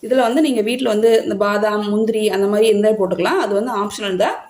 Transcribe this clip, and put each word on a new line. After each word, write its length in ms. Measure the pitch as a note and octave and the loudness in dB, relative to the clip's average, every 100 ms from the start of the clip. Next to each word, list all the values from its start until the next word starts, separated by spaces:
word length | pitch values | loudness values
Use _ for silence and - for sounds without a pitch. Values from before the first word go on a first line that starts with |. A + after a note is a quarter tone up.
இதுல 140 | A3 B3+ | -2 0
வந்து 240 | A#3 C4+ | 2 2
நீங்க 200 | D4+ A#3 | 0 0
வீட்ல 280 | G#3+ B3+ B3 | -2 -2 -2
வந்து 340 | G#3+ A3+ A3 | 2 4 2
இந்த 120 | A3 | 0
பாதாம், 540 | G3 G#3 G#3 G#3+ G#3 G#3 | -2 0 0 0 -2 -2
முந்திரி 420 | G#3 A3 A3 G#3 | 0 0 0 0
அந்த 160 | F#3+ G3+ | 0 0
மாதிரி 200 | G#3 A3+ | 2 2
இருந்தா 200 | G3+ G#3+ | 4 2
போட்டுக்கலாம். 500 | G#3 F#3 F3 G3 F4+ | 2 -2 0 0 0
அது 160 | A3 | 0
வந்து 220 | G3+ B3 G#3+ | -2 -2 -4
ஆப்ஷனல் 400 | G#3 G#3 G#3 F#3 | -6 -6 -6 -2
தான், 180 | A3+ - - | -2 -2 -10